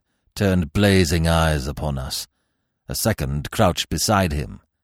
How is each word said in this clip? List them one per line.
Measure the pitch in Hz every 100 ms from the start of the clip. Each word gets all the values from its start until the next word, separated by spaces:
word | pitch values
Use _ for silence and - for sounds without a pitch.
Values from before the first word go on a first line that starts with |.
| _ _ _ -
turned | 101 92 76
blazing | 104 104 95 80 85 82
eyes | 82 80 76 67
upon | 69 78 67
us. | 67 - - _ _ _ _ _ -
A | -
second | 113 - 65 73 -
crouched | - 95 - -
beside | 80 - 101 92
him. | 73 57 - _ _